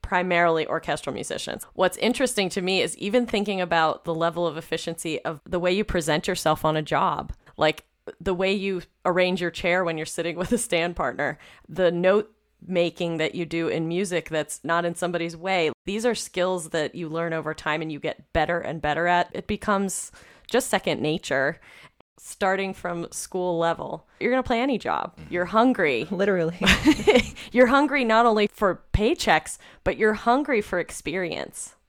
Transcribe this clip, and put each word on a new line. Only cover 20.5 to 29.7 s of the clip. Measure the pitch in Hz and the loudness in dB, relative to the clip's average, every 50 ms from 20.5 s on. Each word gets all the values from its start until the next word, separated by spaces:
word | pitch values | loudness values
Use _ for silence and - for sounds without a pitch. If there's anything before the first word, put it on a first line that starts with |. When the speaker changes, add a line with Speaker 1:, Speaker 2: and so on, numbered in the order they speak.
| - 240 269 - | 0 0 0 2
Speaker 1:
second | - 190 - 185 156 - | -2 -2 0 -2 -2 -2
nature. | 120 151 156 - - - 139 135 135 143 165 - - - - - - - _ _ _ _ _ _ - | -2 -2 -2 -4 -4 -2 0 0 0 0 -2 -6 -16 -20 -20 -20 -20 -20 _ _ _ _ _ _ -20
Starting | - - _ 202 190 190 190 190 190 190 | -20 -6 _ 0 0 2 0 -2 -4 -6
from | - - 180 175 170 170 - | -8 -8 -6 -6 -6 -8 -8
school | - - - - - 185 180 180 175 | -10 -12 -12 -6 -4 -2 -2 0 0
level, | 165 170 165 165 165 - - - 156 _ _ _ _ | 2 2 0 0 -2 -6 -10 -10 -10 _ _ _ _
you're | - 233 | -2 0
gonna | 247 262 247 | 0 0 0
play | - 254 226 | 0 0 0
any | 247 285 269 | 2 0 -2
job. | 190 - - 82 67 - - - | -2 -2 -2 -2 -2 -4 -6 -8
Speaker 2:
Mm-hmm. | - 156 151 165 | -14 -12 -6 -4
Speaker 1:
You're | 175 180 | -4 -4
hungry. | 175 190 202 233 262 247 - 185 147 131 113 - - | 0 2 4 4 4 4 4 2 2 2 2 -2 -4
Speaker 3:
Literally. | 202 180 196 202 196 180 165 160 170 - - 190 175 - - 285 302 - 240 | -2 0 2 2 2 2 0 0 -2 0 4 4 4 6 6 4 4 4 4
Speaker 1:
<laughs> | 370 349 254 - - - - - - | 4 4 4 4 2 -8 -14 -16 0
You're | - 247 254 | 6 6 8
hungry | 233 262 277 294 285 269 285 254 | 8 8 4 4 4 2 0 2
not | 220 220 226 240 | 4 6 6 6
only | 240 220 214 208 | 6 6 4 2
for | 208 - - 214 190 170 - - - - | 0 0 2 2 2 2 0 -8 -2 0
paychecks, | - 214 233 349 - - - 170 156 - - - - - - | 2 2 2 2 0 2 2 2 2 2 -2 -14 -14 -16 -20